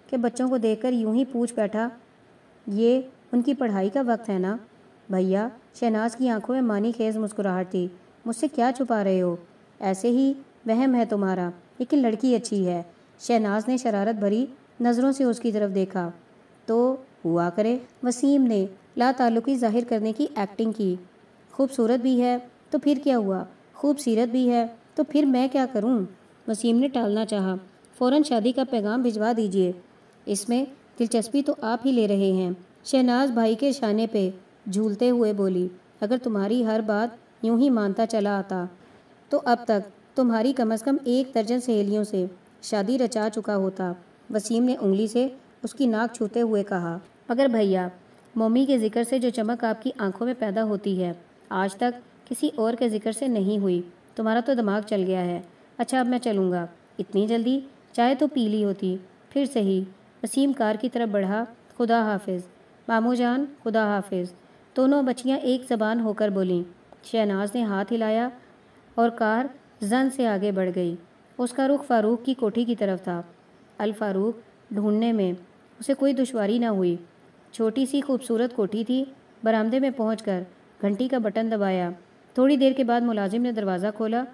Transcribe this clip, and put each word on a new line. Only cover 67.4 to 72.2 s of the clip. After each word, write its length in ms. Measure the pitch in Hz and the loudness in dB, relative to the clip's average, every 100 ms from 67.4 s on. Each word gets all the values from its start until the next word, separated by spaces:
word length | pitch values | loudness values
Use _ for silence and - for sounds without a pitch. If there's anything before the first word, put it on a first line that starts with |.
| 202 247 | -2 -2
ने 60 | |
हाथ 240 | 220 196 202 | -2 -2 -2
हिलाया 400 | 233 220 220 247 247 - - _ - - - | -2 0 0 -2 -6 -20 -20 _ -20 -8 0
और 120 | 233 | 0
कार 400 | 233 214 226 269 - - - | 2 0 0 -2 -8 -20 -8
जन 260 | 202 247 269 | -2 2 2
से 160 | 269 233 | 0 0
आगे 260 | 196 208 | 0 0
बढ़ 180 | 190 185 | 0 0
गई। 280 | 180 175 175 - _ _ - | 0 -2 -4 -12 _ _ -6
उसका 260 | 240 - 269 | -4 0 2
रुख 180 | 285 | 2
फारूक 400 | 285 233 214 233 | 2 2 2 0